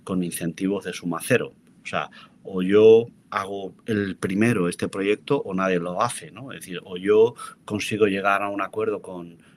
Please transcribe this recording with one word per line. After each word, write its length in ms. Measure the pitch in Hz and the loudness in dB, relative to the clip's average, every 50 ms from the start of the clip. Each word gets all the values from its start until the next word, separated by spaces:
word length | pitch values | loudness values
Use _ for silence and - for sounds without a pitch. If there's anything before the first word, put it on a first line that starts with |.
| - | -8
con 180 | - 95 92 | -4 -2 -2
incentivos 640 | 90 85 - - 90 85 82 - 98 95 101 98 - | -2 -4 -6 -6 -6 -6 -6 -2 -2 -2 -2 -2 -6
de 80 | 92 | -8
suma 260 | 87 - 92 87 85 80 | -10 -8 -6 -6 -6 -4
cero. 340 | - - 104 85 73 - - _ _ _ _ _ | -2 0 0 0 0 -2 -12 _ _ _ _ _
O 40 | - | -12
sea, 220 | - - 82 73 - - - - - _ _ - | -6 -6 -6 -6 -6 -10 -20 -20 -20 _ _ -14
o 180 | - 95 92 | -8 -4 -2
yo 440 | 92 92 101 107 110 110 113 113 117 117 - _ _ - | 0 4 6 8 10 10 10 8 6 2 -8 _ _ -6
hago 440 | 98 101 98 98 101 98 95 92 - _ - | -6 -6 -4 -6 -8 -10 -10 -12 -14 _ -6
el 300 | - 107 101 101 95 - | -2 -2 -2 -2 -2 -4
primero 520 | - - 95 95 101 110 120 117 98 87 87 | -6 -4 -2 0 2 2 2 2 2 0 -2
este 200 | - - 104 90 | -2 -4 -6 -6
proyecto 520 | - 98 95 101 107 - - - 139 139 | -4 -2 0 0 0 0 0 -2 -2 -2
o 140 | - 107 95 | -2 -4 -4
nadie 240 | 92 95 95 92 87 | -2 0 0 0 0
lo 240 | 85 90 90 95 | -2 -2 -2 -2
hace, 280 | 117 120 - - 85 76 | -2 -2 -4 -8 -14 -16
¿no? 220 | 85 110 135 131 | -18 -18 -16 -16
Es 80 | 95 82 | -16 -16
decir, 200 | - 92 87 87 - | -14 -12 -12 -12 -12
o 120 | 98 92 | -12 -10
yo 380 | 90 92 101 107 110 113 120 120 - - - - _ - | -4 2 4 6 6 6 4 2 -4 -16 -18 -18 _ -10
consigo 420 | - 107 101 - - 113 101 107 | -6 -6 -4 -4 -2 0 2 2
llegar 360 | 101 95 98 95 101 98 98 | 2 2 0 0 2 2 0
a 80 | 101 101 | 0 -4
un 100 | 101 101 | -4 -4
acuerdo 400 | 95 95 - 107 110 110 104 92 | -6 -6 -4 -4 -2 -2 -4 -6
con, 380 | - 95 92 90 85 85 82 82 - _ _ | -8 -12 -12 -12 -14 -14 -18 -20 -20 _ _